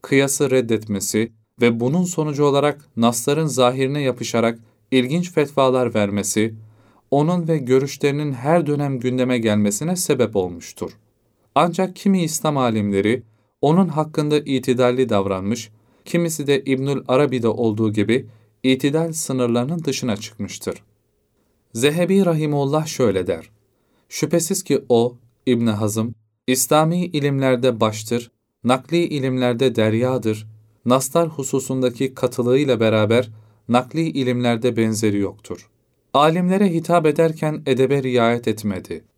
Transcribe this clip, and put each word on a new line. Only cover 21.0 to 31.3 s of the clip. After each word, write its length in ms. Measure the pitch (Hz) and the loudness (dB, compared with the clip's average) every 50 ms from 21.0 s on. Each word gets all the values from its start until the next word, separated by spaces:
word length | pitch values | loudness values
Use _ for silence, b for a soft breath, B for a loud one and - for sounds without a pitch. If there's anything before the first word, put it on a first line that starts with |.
| _ _ _ _ _ _ _ _ _ _ _ _ _ _ - | _ _ _ _ _ _ _ _ _ _ _ _ _ _ -6
Zehebi 520 | 113 123 143 151 170 180 170 190 196 190 | 0 0 0 2 2 0 2 4 2 4
Rahimullah 600 | 175 165 151 156 151 147 143 139 139 147 156 156 | 2 2 0 0 0 0 0 0 0 0 -2 -2
şöyle 420 | 156 - - 127 110 95 92 90 | -4 -2 0 0 2 2 0 -2
der: 220 | 92 87 80 - _ _ _ _ _ _ _ _ _ _ _ _ _ | -2 -4 -6 -8 _ _ _ _ _ _ _ _ _ _ _ _ _
"Şüphesiz 540 | - - 156 151 165 170 165 - 196 185 - | -6 -6 -4 0 0 -2 0 -2 -4 -6 -2
ki 180 | - 143 - - - | -2 -2 -2 2 2
o, 260 | 123 117 117 123 120 - _ _ _ _ _ | 2 2 2 0 -4 -10 _ _ _ _ _
İbn 220 | 131 123 117 120 | 0 0 2 2
Hazm, 400 | 113 107 101 110 104 104 110 110 117 110 _ _ _ _ _ _ | 0 0 0 -2 -2 0 -2 -4 -4 -6 _ _ _ _ _ _
İslami 580 | - 127 127 - - 151 151 156 160 170 180 175 | -2 -2 -2 0 2 2 2 4 2 0 -2 -4
ilimlerde 760 | - - 147 139 143 139 135 135 131 127 120 127 131 120 107 | -4 -4 -2 -2 -2 0 0 2 2 2 2 2 0 2 2
baştır, 520 | 113 107 107 110 107 107 117 120 120 - _ _ _ _ _ _ - | 0 -2 -2 -4 -6 -6 -6 -6 -6 -10 _ _ _ _ _ _ 0
nakli 340 | 120 127 131 123 - 165 | 0 0 0 0 -2 -2
ilimlerde 760 | 175 170 - 151 143 131 131 127 127 123 123 120 117 135 131 117 | 0 0 0 -2 -4 -4 -2 -2 0 0 0 0 2 0 0 2
deryadır, 720 | 113 107 107 107 113 123 127 131 123 110 110 107 107 - - - - _ _ _ _ _ | 2 2 2 2 0 0 0 -2 -2 -2 -2 -4 -4 -8 -18 -20 -20 _ _ _ _ _
naslar 420 | 120 127 135 135 - - 170 170 | 2 2 2 2 0 0 0 -2
hususundaki 840 | 160 | 0